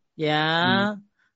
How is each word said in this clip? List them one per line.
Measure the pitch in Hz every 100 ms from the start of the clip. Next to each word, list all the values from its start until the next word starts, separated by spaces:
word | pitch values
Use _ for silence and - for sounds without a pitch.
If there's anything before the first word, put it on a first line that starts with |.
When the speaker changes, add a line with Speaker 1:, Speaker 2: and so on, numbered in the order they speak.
| _ -
Speaker 1:
Ya, | 151 151 156 165 180 196 208 208
Speaker 2:
Hmm. | - _ _